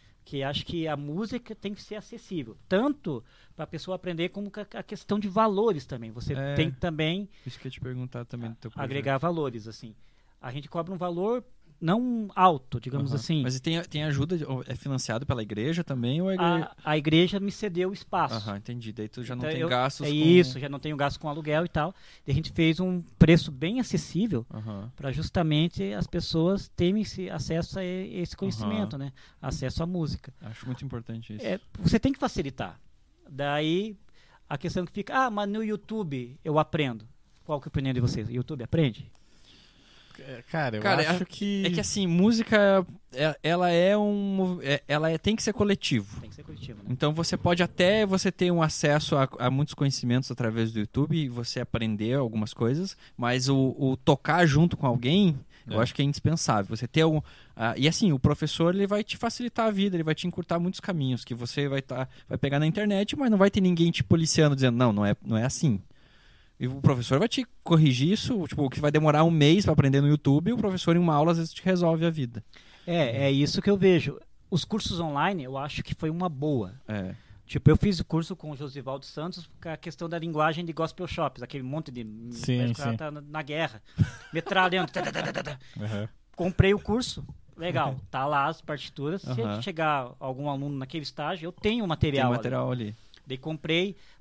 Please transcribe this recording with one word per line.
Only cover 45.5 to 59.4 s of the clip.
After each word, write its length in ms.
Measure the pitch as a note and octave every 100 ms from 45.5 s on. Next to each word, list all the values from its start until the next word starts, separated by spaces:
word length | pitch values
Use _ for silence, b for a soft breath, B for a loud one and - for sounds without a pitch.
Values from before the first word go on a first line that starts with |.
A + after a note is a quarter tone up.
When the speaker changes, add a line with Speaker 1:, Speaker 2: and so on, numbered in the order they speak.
Speaker 2:
coletivo. 640 | G3+ G#3 G3 - A#2 G2 -
Speaker 1:
Tem 80 | G#2+
que 40 | -
ser 60 |
coletivo, 360 | - D3 C#3 G#2
né? 60 | G2+
Speaker 2:
Então 240 | B2+ D3+
você 240 | D#3 E3 F3+
pode 260 | F3 F3
até 440 | F3 - F3+ A3 G3+
você 260 | F#3+ F#3+
ter 180 | - F3+
um 120 | E3+
acesso 520 | D#3 - D3+ D3 -
a, 140 | D3 C3+ -
a 120 | B2+
muitos 240 | C3+ D3
conhecimentos 560 | - C#3 - B2 B2+ -
através 420 | A#2+ A#2 A2+ A2+
do 60 | A2
YouTube 340 | G#2 C3+ D3+
e 140 | E3 C3+
você 320 | A#2+ A#2 B2+
aprender 540 | A#2 A#2 A2 G#2 G#2+
algumas 400 | C#3 A#2 A2 G#2
coisas, 420 | - A#2 D3 F#3+ b b
mas 360 | - A#2+ B2+ B2+
o, 260 | C3+ C3 -
o 160 | C3+
tocar 520 | C3 - C#3 - E3 E3+
junto 280 | C#3+ E3+
com 120 | - C3+
alguém, 520 | A#2 B2 F#3+ F#3+ C#3 - b -
eu 120 | G2
Speaker 3:
É. 40 |
Speaker 2:
acho 120 | B2+
que 60 | -
é 40 | C#3
indispensável. 680 | - D3+ D#3+ - A2 F#2+
Você 140 | A2+ A#2+
ter 140 | D#3+
algum, 180 | D#3+ D#3 B B B
ah, 200 | - A2+ -
e 100 | D3
assim, 240 | - G#3
o 80 | C3+
professor, 560 | C#3 D3 D3+ - E3
ele 120 | G3 G3
vai 180 | G#3
te 140 | A3 -
facilitar 480 | A#3 -